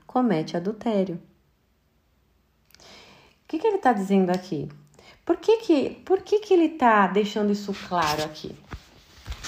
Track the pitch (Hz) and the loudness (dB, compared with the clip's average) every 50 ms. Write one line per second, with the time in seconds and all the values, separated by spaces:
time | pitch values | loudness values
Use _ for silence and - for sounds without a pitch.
0 | _ _ - 254 254 233 180 156 160 - - 170 175 196 226 - - 240 214 196 | _ _ -2 0 0 2 0 0 -2 -4 -6 -6 -4 -6 -6 -4 -4 -2 0 0
1 | 185 185 165 170 - _ _ _ _ _ _ _ _ _ _ _ _ _ _ _ | 0 -2 -4 -10 -12 _ _ _ _ _ _ _ _ _ _ _ _ _ _ _
2 | _ _ _ _ _ _ _ _ _ _ _ _ _ _ _ - - - - - | _ _ _ _ _ _ _ _ _ _ _ _ _ _ _ -20 -20 -20 -20 -20
3 | - - - - _ _ _ _ _ - - 320 - 453 403 381 - 254 240 202 | -20 -20 -20 -20 _ _ _ _ _ -10 -8 -2 0 0 0 2 2 2 2 2
4 | 190 196 196 196 190 175 180 185 - - 160 143 143 151 - - _ _ _ - | 0 2 2 4 4 2 0 -2 -4 -6 -8 -8 -8 -10 -14 -20 _ _ _ -20
5 | - - - _ - - 339 - - - 453 440 - - 330 277 240 - - - | -20 -20 -20 _ -4 -4 -4 0 2 2 2 2 4 2 2 2 2 -2 -6 -8
6 | - - 370 381 - - 403 415 415 - 381 339 330 311 320 - 262 233 220 208 | -2 0 0 0 0 0 -2 0 2 2 4 4 4 2 0 2 4 4 6 6
7 | 196 180 185 208 214 202 - 220 208 208 208 202 - - 196 - - - 180 175 | 4 4 2 0 0 0 -2 -2 0 0 0 -2 -4 -8 -10 -10 -8 -4 -2 0
8 | 160 151 151 156 151 156 156 - - - - - - - - - - - - - | 0 0 0 -2 -4 -6 -8 -14 -16 -16 -16 -16 -16 -16 -16 -16 -18 -20 -20 -20
9 | _ _ - - - - - - - | _ _ -20 -20 -16 -16 -14 -14 -14